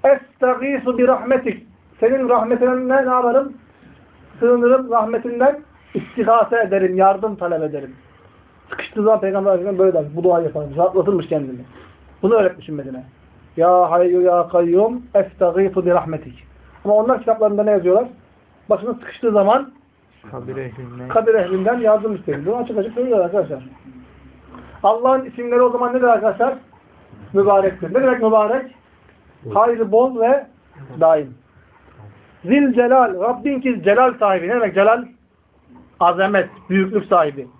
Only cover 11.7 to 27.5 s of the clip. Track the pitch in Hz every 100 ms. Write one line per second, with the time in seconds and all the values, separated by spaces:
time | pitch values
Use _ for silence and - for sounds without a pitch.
11.7 | - - _ - _ 196 226 185 156 -
12.7 | 147 131 127 127 _ _ _ _ - 170
13.7 | 180 170 175 180 180 180 175 175 175 170
14.7 | 175 226 247 - 202 190 - 180 170 196
15.7 | 190 175 175 151 160 127 123 - - -
16.7 | - 196 208 233 247 240 220 214 202 214
17.7 | 208 175 196 247 - _ _ _ _ -
18.7 | 190 220 240 - - 233 208 196 254 277
19.7 | _ _ _ _ _ 107 127 123 131 127
20.7 | 113 123 123 127 226 220 220 180 190 190
21.7 | 247 220 214 220 196 - 143 165 240 233
22.7 | 214 214 233 254 214 175 202 156 135 -
23.7 | - - - - - - - - - -
24.7 | - 202 226 254 262 262 - 240 240 247
25.7 | 240 240 247 247 220 214 - 247 254 _
26.7 | _ _ _ _ - - 196 202